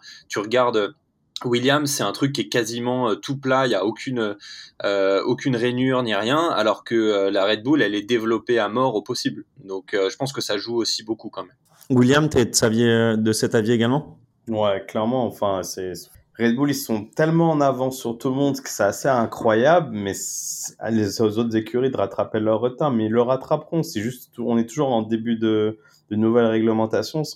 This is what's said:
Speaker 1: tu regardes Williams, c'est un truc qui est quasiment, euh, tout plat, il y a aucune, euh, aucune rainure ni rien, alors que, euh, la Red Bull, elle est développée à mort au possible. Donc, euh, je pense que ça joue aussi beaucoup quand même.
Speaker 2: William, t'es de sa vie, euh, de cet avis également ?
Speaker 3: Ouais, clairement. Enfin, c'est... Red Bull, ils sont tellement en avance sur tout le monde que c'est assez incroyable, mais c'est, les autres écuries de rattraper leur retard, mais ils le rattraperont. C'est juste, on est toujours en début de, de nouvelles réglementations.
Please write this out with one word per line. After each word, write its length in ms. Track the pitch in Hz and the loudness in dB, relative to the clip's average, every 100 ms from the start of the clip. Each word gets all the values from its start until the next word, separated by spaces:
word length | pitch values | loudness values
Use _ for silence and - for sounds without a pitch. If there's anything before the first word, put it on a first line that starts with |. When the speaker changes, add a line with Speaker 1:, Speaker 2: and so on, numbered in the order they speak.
| - - - | -14 -20 -8
Speaker 1:
tu 100 | 113 | -6
regardes 540 | 104 123 120 110 98 - _ _ _ - 127 | 0 0 2 2 -2 -6 _ _ _ -8 -2
Williams, 440 | 120 131 147 139 | 0 2 2 0
c'est 140 | - | -2
un 80 | 123 | -2
truc 220 | - 139 | -2 -2
qui 80 | 127 | -2
est 80 | 104 | -2
quasiment, 600 | 123 113 120 123 127 120 | -2 -2 -4 -2 0 0
euh, 40 | 95 | -2
tout 240 | - 139 | -6 -6
plat, 280 | 135 131 131 | 0 0 2
il 40 | |
y 40 | 98 | 0
a 100 | 101 | -2
aucune, 500 | 110 135 120 107 101 - - - - | -4 -6 -4 -4 -6 -16 -20 -20 -6
euh, 400 | 104 98 95 98 | -2 0 2 2
aucune 320 | - 123 139 120 | 0 -2 -2 0
rainure 480 | 123 123 131 127 | 0 0 0 0
ni 100 | 117 | 0
rien, 320 | 101 110 151 170 | 0 0 0 0
alors 340 | 95 107 98 | 0 0 0
que, 100 | - | 0
euh, 380 | 117 110 101 98 | 0 2 2 2
la 140 | 101 101 | 2 2
Red 180 | 107 | 0
Bull, 180 | 120 151 | 0 2
elle 140 | 104 104 | 2 0
est 60 | |
développée 580 | 104 117 113 113 - 117 | 0 0 0 -2 0 0
à 80 | 101 | 0
mort 280 | 117 131 131 | 0 0 -2
au 60 | |
possible. 440 | - 123 - 139 - - | -4 -6 -6 -8 -14 -18
Donc, 300 | 95 95 - | -10 -10 -4
euh, 160 | 101 95 | -2 0
je 80 | - | -2
pense 160 | 131 | -6
que 80 | - | -6
ça 160 | - 104 | -4 -6
joue 180 | 107 117 | -4 -2
aussi 300 | 104 - 110 | -2 -4 -6
beaucoup 240 | 110 107 | -8 -8
quand 140 | 95 | -12
même. 120 | 90 _ _ _ - | -14 _ _ _ 0
Speaker 2:
William, 380 | 127 123 147 151 | 4 6 6 4
t'es 160 | 135 | 2
de 100 | 113 | 2
sa 140 | - 117 | 2 2
vie, 160 | 110 | 4
euh, 320 | 120 113 113 110 | 4 4 4 2
de 160 | 110 | 2
cet 240 | 107 117 120 | 2 2 2
avis 160 | 107 | 2
également ? 480 | 117 117 143 - - _ _ - | 2 2 0 -4 -16 _ _ -6
Speaker 3:
Ouais, 320 | 107 104 98 - | 0 2 0 -2
clairement. 380 | 110 110 131 110 | -2 0 0 -2
Enfin, 360 | - 101 95 | -2 -2 -2
c'est... 300 | 87 95 92 87 - - _ - | -4 -8 -8 -8 -14 -20 _ 0
Red 160 | 117 123 | 0 2
Bull, 140 | 147 | 0
ils 40 | |
sont 300 | 139 - 110 | -2 -4 -4
tellement 480 | 104 - 160 165 165 | -4 0 2 4 4
en 80 | 151 | 4
avance 400 | 139 123 131 131 | 2 2 -2 -4
sur 180 | 120 117 | -6 -4
tout 120 | 135 | -4
le 60 | 131 | 0
monde 220 | 143 135 | 0 -2
que 80 | - | -6
c'est 160 | - 101 | -2 0
assez 240 | 107 143 | 0 0
incroyable, 800 | 123 110 - 117 110 139 175 135 | 2 0 0 2 4 6 4 2
mais 220 | 107 98 | -4 -4
c'est, 600 | 90 - - - - - - 107 | -6 -8 -10 -10 -10 -12 -8 -2
les 300 | 113 101 - | 0 0 0
autres 340 | 107 107 117 110 | 0 0 0 -2
écuries 340 | 107 123 131 | -2 -2 0
de 60 | 104 | 0
rattraper 420 | 98 - 101 110 | -2 -2 -2 -2
leur 220 | 107 110 | 0 0
retard, 280 | 123 127 151 | 0 0 0
mais 160 | 117 107 | 0 2
ils 40 | |
le 100 | 117 | 2
rattraperont. 640 | 120 131 - 151 - 165 | 2 0 0 -4 -2 -4
C'est 160 | 160 107 | -2 -4
juste, 320 | 113 - - - | -4 -6 -14 -6
on 180 | 117 117 | 0 0
est 120 | 113 | 0
toujours 240 | 147 139 | -2 0
en 80 | 113 | 0
début 340 | 107 113 113 113 | 0 -2 -2 0
de, 440 | 110 107 107 110 _ _ - | 2 2 0 -4 _ _ -6
de 60 | 107 | 0
nouvelles 300 | 110 120 113 | 4 4 4
réglementations. 800 | 113 113 110 110 107 110 156 147 | 4 2 2 0 0 -2 -4 -6